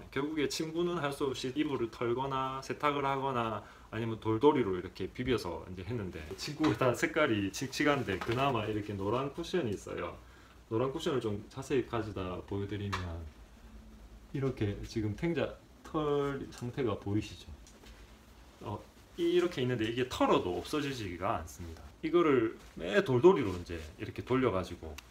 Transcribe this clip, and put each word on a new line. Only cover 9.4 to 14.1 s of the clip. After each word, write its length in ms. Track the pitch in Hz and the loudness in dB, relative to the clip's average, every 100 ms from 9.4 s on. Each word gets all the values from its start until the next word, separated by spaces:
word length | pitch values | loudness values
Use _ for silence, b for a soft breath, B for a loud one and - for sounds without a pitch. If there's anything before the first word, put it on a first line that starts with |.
| 165 185 120 | -4 -2 0
있어요. 440 | 92 - - 85 - B B B B B | -2 -6 -6 -6 -8 B B B B B
노란 220 | 110 131 | 0 0
쿠션을 300 | 165 175 131 | 0 0 0
좀 240 | 113 101 - | 0 -4 -8
자세히 360 | 135 131 135 - | -10 0 0 0
가져다 560 | 117 104 98 90 87 | -2 -4 -4 -4 -6
보여드리면 580 | - 101 101 104 101 92 90 82 76 - - - - - - - - | -4 -4 -4 -4 -4 -4 -4 -8 -10 -16 -20 -20 -20 -20 -20 -20 -20